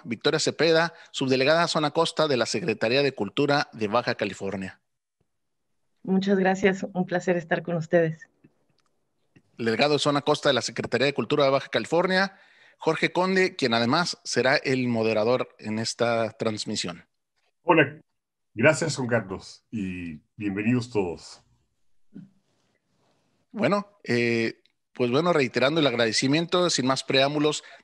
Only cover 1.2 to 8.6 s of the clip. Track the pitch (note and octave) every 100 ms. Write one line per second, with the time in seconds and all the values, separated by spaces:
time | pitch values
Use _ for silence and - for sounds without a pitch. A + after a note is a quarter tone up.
1.2 | C3+ C3 C3+ E3 E3+ E3+ D3+ E3 E3 -
2.2 | D#3 B2 A2+ A2+ F#2+ G#2+ A2 C3+ C#3+ B2+
3.2 | G2+ - C#3+ C#3+ - - G#2 A#2 B2 A2+
4.2 | G2+ F#2+ G2 G2 F#2 - _ _ _ _
5.2 | _ _ _ _ _ _ _ _ - F#3+
6.2 | F#3+ F#3+ F#3 F#3+ G3 F#3+ - F3+ F3 F3+
7.2 | F#3 F3 E3 E3+ E3 E3+ D#3+ F3 D#3+ D#3+
8.2 | - _ - _